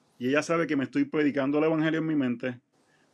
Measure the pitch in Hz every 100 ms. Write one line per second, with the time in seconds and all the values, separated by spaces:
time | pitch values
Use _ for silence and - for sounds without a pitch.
0 | _ - 123 147 147 170 165 143 127 143
1 | 139 156 147 135 135 147 156 160 160 160
2 | 160 151 127 120 127 123 _ _ _ _
3 | _